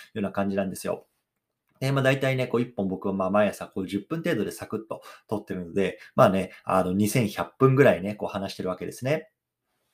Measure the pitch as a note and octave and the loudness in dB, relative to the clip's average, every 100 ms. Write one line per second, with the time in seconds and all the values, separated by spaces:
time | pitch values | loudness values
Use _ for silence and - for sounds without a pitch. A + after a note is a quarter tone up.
0 | - A2+ G2 G2 G2+ G2 F#2+ F2+ F#2 E2+ | -12 -6 -4 -2 -2 0 -2 -4 -6 -6
1 | - _ _ _ _ _ _ - C3+ C#3 | -8 _ _ _ _ _ _ -6 0 2
2 | C3 C3+ C3+ C3 B2 A#2 B2 - F#2+ F#2 | 4 4 2 0 0 0 0 -2 -2 -2
3 | G2+ F#2+ F#2 G#2 G#2 - F2+ G2+ F#2 G2 | -2 0 2 4 4 0 -8 -6 -4 -4
4 | - E3 E3+ A#2 F2 - - G#2+ - - | -4 -4 -2 0 -2 -6 -8 -8 -8 -12
5 | - - - G2+ - F#2 E2+ G2 F#2 - | -14 -16 -6 -6 -6 -8 -4 0 0 -2
6 | - - A2+ F#2+ F#2 - - F#2 F2+ F#2+ | -2 4 6 4 -2 -8 -2 0 2 2
7 | G#2 C3 G#2 - E2+ - C3+ C3 C3 E2+ | 2 2 0 -4 -6 2 4 6 6 4
8 | G2 G#2 G2 G2 F#2+ - F#2 F2+ F2 - | -2 -6 -8 -6 -8 -6 -6 -6 -8 -6
9 | B2+ D#3 - _ _ _ _ _ _ | -4 -4 -6 _ _ _ _ _ _